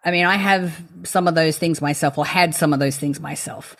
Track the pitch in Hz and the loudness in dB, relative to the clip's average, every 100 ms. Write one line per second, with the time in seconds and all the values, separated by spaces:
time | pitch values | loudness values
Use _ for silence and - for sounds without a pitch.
0 | - 175 175 202 196 196 180 165 - - | 0 2 2 2 2 2 0 -6 -16 -16
1 | 175 185 175 165 160 151 170 156 143 147 | -2 2 2 4 2 2 -2 0 -2 0
2 | 156 143 147 185 175 156 160 143 139 135 | -2 0 -2 2 2 2 0 2 0 -2
3 | 147 143 147 147 - 110 - | -4 -6 -8 -10 -10 -12 -18